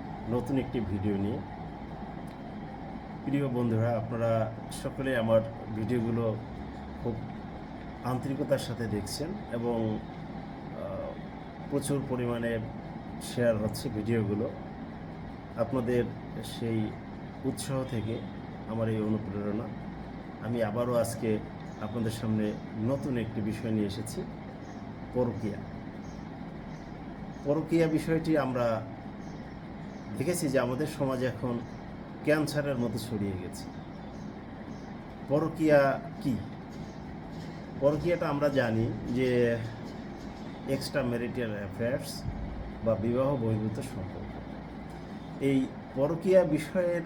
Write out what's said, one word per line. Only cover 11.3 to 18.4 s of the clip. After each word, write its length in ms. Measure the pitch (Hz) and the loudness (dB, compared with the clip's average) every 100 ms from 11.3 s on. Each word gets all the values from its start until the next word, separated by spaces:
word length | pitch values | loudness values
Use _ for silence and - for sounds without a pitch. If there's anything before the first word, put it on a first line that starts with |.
| - - - - | -10 -10 -10 -2
প্রচুর 320 | 139 139 143 - | -2 2 0 0
পরিমাণে 500 | 123 120 117 117 113 113 - - - - - | 0 0 0 0 0 -2 -6 -8 -8 -8 -8
শেয়ার 360 | - - 120 107 | -4 4 6 6
হচ্ছে 320 | 107 - 135 | 2 0 -2
ভিডিওগুলো। 600 | 107 104 117 101 104 123 - - - - - - - - - - 117 | 0 2 4 4 2 0 -2 -8 -10 -10 -10 -10 -10 -10 -10 -8 0
আপনাদের 460 | 117 131 117 123 117 - - - - - | 2 2 4 4 4 -2 -6 -6 -6 -2
সেই 300 | 117 113 107 - - - - - 131 | 0 2 2 -2 -8 -10 -10 -4 -2
উৎসাহ 380 | - - 135 131 | -2 0 0 0
থেকে 280 | 117 110 117 - - | 0 0 -2 -4 -8